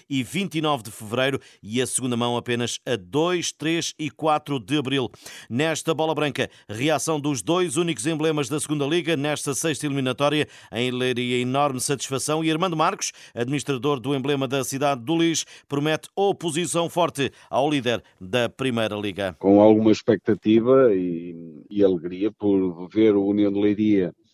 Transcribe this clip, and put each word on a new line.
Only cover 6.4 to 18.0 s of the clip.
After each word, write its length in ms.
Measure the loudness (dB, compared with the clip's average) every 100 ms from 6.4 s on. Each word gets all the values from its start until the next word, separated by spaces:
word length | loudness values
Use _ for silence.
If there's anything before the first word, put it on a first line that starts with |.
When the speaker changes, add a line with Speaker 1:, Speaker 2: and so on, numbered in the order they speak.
| -4 -8 -14
Speaker 1:
reação 520 | -4 0 0 0 -2
dos 240 | -2 -2
dois 320 | 0 0 0 0
únicos 320 | -2 -2 -4
emblemas 420 | 0 0 0 -2
da 100 | -4
Segunda 260 | -4 -2 0
Liga 300 | -2 0 -2
nesta 380 | -2 -2 -4
sexta 320 | -4 -2 -2 -2
eliminatória. 600 | -2 -2 0 0 0 -2 -6 -10
Em 200 | -4 -2
Leiria, 480 | 0 -2 -2 -2 -2
enorme 400 | 0 0 0 0
satisfação 640 | -4 -4 -4 -4 -2 -2
e 80 | 0
Armando 240 | 0 0 0
Marcos, 360 | 0 0 -6 -10 -12 -6
administrador 640 | -4 -2 -2 -2 -2 -2
do 160 | -2 -2
emblema 320 | -2 -2 -2
da 160 | -2
cidade 380 | -4 -2 0 0
do 140 | -2 2
Lis, 300 | 2 0 -6 -14 -8
promete 420 | -2 0 -2 -4 -2
oposição 760 | -2 0 -4 -4 -2 -2 -2
forte 420 | 0 0 0 -4 -6 -4
ao 180 | 0 0
líder 340 | 0 0 -2